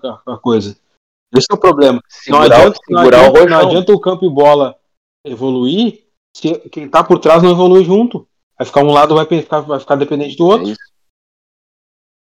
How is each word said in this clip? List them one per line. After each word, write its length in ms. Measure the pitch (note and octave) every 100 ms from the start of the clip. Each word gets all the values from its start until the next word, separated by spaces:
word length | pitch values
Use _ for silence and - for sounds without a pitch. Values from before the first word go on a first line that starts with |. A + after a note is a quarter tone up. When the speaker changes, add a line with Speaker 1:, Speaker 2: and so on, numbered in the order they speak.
Speaker 1:
a, 300 | B2+ G#2+ -
a 20 | B2
coisa. 400 | B2+ A2+ G2+ G2+ _ _ _ _ _
Esse 140 | B2+ -
é 40 |
o 40 | G3+
problema. 420 | F#3 D3 C#3 B2 - - -
Não 140 | D3
Speaker 2:
Segurar 160 | D3+ A#2+
o, 20 |
Speaker 1:
adianta, 200 | F#3+ - -
não 120 | -
Speaker 2:
segurar 180 | - B2
o 20 |
Speaker 1:
adianta, 280 | C3 D3+ E3+
não 60 | D#3+
Speaker 2:
rojão. 140 | F#3
Speaker 1:
adianta 220 | E3+ F3+
o 80 | G3+
campo 240 | F#3 F3+
e 60 | F#3
bola 460 | C#3 D3 D3 C3 - _ _ _ _ C#3+
evoluir 800 | A#2 C3 B2+ B2 F#3 A3+ - _ _ _
se 240 | - D#3 E3 -
quem 180 | - C#3+
tá 140 | D#3+
por 160 | E3+ F3+
trás 240 | D#3 E3
não 80 | F3+
evolui 320 | F3 F3+ F#3
junto. 420 | E3+ G3 A#3+ G3 - _ _ -
Vai 80 |
ficar 200 | B2 C#3+
um 80 | D3
lado 240 | D3 D3+ D#3+
vai 100 | D#3
pe-, 160 | E3
ficar, 160 | D3 D3+
vai 180 | D3 C#3
ficar 160 | - C#3
dependente 400 | C#3+ C#3+ C#3+ -
do 100 | E3+
outro. 220 | G#3+ -
Speaker 2:
É 20 |
isso. 240 | - _ _ _ _ _ _ _ _ _ _ _ _ _ _